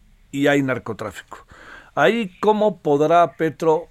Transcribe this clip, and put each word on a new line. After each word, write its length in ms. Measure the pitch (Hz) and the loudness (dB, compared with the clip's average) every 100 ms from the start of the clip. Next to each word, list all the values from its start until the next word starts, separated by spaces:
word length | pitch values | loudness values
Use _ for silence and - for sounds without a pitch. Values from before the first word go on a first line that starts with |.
| _ _ _ | _ _ _
y 160 | 139 143 | -2 2
hay 120 | 143 | 2
narcotráfico. 840 | 135 123 - 104 107 - - - - - - - - | 0 -4 -6 -10 -10 -12 -20 -20 -20 -20 -20 -20 -10
Ahí, 380 | - 160 233 190 - | 0 0 0 -4 -4
¿cómo 420 | 202 208 214 - | 0 0 0 -2
podrá 520 | 156 143 151 170 170 - | -2 0 4 4 2 0
Petro 460 | 160 156 160 160 165 | -6 -2 0 0 -2